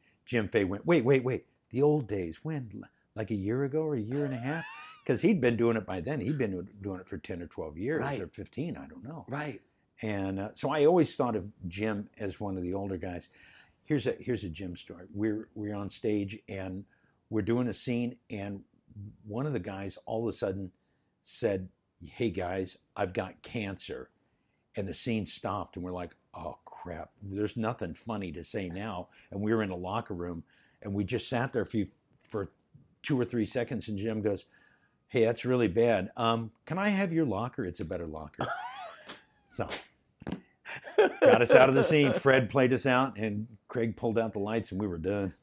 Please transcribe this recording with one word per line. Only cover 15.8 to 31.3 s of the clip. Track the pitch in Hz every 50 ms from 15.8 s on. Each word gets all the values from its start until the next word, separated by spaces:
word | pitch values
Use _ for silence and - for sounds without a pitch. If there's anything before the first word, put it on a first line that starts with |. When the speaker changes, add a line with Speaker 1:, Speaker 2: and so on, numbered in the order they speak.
| 101 95
Speaker 1:
stage, | - - - 110 107 104 101 98 110 - - -
and | 101 95 95 95 92 98 101 - _ _ _ _ _ _ _ _
we're | 110 110
doing | 95 117 117 123 123 117
a |
scene, | - - - 131 120 120 120 120 123 - _ -
and | 113 101 98 101 98 98 - _ _ _ _ _ - 101 101 104 - - -
one | 107 104 120 139
of | 151
the | 135 104
guys | 90 104 98 98 98 95 - - -
all | - 113 113 117 123
of |
a | 123
sudden | - 113 98 92 98 95 92 - _ _ _ _ _ _ _ _ _
said, | _ - - - 120 107 98 95 92 - - _ _ _ _ _
"Hey, | 85 78 - - 120 110
guys, | 85 98 90 87 95 95 92 - - - _ _ _
I've | - 101 92
got | 95 113 92 92 - -
cancer." | - - - 120 104 98 95 - - - 69 64 64 - _ _ _ _ _ _ _ _ _ _ _ _ -
And | 107 98 95
the | -
scene | - - 123 113 110 101
stopped, | - - - - 98 101 98 82 - -
and | 90 90
we're | 90
like, | 90 90 87 85 - _ _ _
"Oh, | - - 85 82 - - _
crap. | - - - - 85 82 82 - - _ _
There's | 101 95 95 101 107 104 -
nothing | 117 110 113 123 - 98 85 80
funny | - - 113 110 104 98 85
to | 76 85 -
say | - - 107 95 87
now." | 85 95 107 110 92 90 92 - _ - - _
And | 98 98
we | 107 107 113
were | 110
in | 107 95
a | 90
locker | 87 90 90 104 117 - - 98
room, | 85 87 90 85 85 - _ _ _ _ _ _ _
and | - 104 98
we | 101
just | 101 90 123 107 -
sat | -